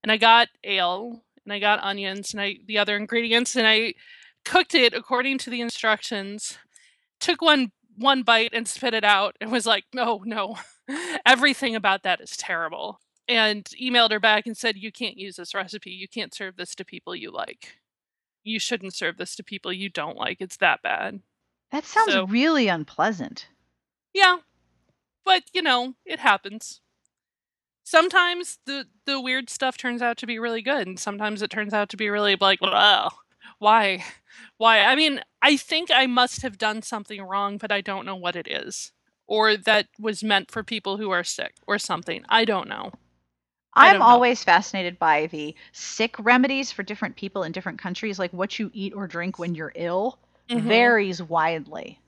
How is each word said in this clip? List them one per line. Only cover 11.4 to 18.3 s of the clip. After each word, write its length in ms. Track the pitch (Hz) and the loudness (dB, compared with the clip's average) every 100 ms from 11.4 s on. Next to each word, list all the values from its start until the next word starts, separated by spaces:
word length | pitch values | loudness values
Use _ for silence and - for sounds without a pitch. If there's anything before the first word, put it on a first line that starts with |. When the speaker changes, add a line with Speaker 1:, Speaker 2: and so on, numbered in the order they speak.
| 277 262 262 | 4 0 -4
Speaker 1:
about 280 | 220 196 190 | -2 -2 -2
that 180 | 190 175 | -2 -6
is 160 | - - | -6 -14
terrible." 640 | - 170 165 165 208 202 _ _ - | -8 -6 -6 -8 -12 -12 _ _ -4
And 380 | 240 214 208 - - | 0 0 -2 -10 -10
emailed 300 | 254 247 226 | 0 2 2
her 100 | 214 | 4
back 260 | 220 214 220 | 2 2 0
and 80 | |
said, 220 | 220 233 196 | -6 -6 -6
"You 160 | 214 | -10
can't 240 | - 226 180 | -10 -10 -10
use 200 | 196 180 | -16 -14
this 180 | 175 | -10
recipe. 360 | 202 185 208 - | -8 -8 -12 -16
You 140 | 185 190 | -18 -14
can't 280 | - 214 | -12 -12
serve 220 | - 190 185 | -10 -14 -12
this 180 | 180 | -14
to 100 | - | -14
people 320 | 190 - - 180 | -16 -16 -14 -14
you 140 | 110 | -12
like. 460 | - - - - _ _ _ _ _ _ | -10 -10 -12 -20 _ _ _ _ _ _